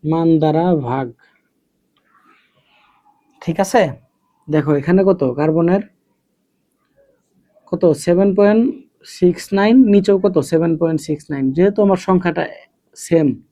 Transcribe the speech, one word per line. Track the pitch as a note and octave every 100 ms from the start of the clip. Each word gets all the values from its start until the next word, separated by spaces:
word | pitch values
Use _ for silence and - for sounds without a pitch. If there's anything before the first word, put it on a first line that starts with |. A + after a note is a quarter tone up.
মান | D#3 D#3+ E3 D#3+
দ্বারা | D#3 D#3 F3+ E3 B2
ভাগ, | C3 B2+ - _ _ _ _ _ _ _ _ _ _ _ _ _ _ _ _ _ _ _ _ _ _
ঠিক | - D#3+
আছে? | F#3+ B3 E3 A#2 _ _ _ _ -
দেখো | D3+ C#3+ C#3+
এখানে | C#3+ F#3 F#3+
কত | F#3 C3+ C#3+
কার্বনের, | D#3 D#3+ E3+ F#3+ - _ _ _ _ _ _ _ _ _ _ _ _ _ _ _ _ _ _
কত? | E3 E3+ D3
সেভেন | - F3 G3+ G3
পয়েন্ট | G3+ A3 A#3+ - - _ - -
সিক্স | F3+ E3+ - G3
নাইন, | G3+ B3+ A#3+
নিচেও | G3+ G3 G3
কত? | G3 F3 C#3+
সেভেন | D#3+ E3+ D#3+
পয়েন্ট | E3 D#3+ -
সিক্স | D3+ -
নাইন। | C#3+ C3+ C#3
যেহেতু | F#3+ G3+ G3+
আমার | F#3 -
সংখ্যাটা | F#3 F3+ D#3+ - - _ _ _ -
সেম। | - E3 D3 A2 _